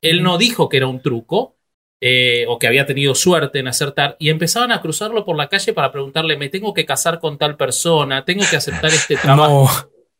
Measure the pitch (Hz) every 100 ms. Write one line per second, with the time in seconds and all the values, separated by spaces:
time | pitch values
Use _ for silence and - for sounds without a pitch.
0 | 160 175 180 175 233 - 147 135 131 127
1 | 151 117 - 190 262 _ _ _ _ _
2 | 123 127 123 120 117 117 120 131 139 135
3 | 139 127 180 175 135 143 131 120 139 143
4 | 139 - 151 156 170 233 247 208 160 156
5 | 214 226 190 151 139 196 208 214 135 139
6 | 139 160 160 143 143 190 208 175 147 135
7 | 175 170 160 143 151 147 135 - 170 160
8 | 139 135 - 185 190 151 - - 156 156
9 | - 139 151 139 151 139 135 - - _
10 | _ _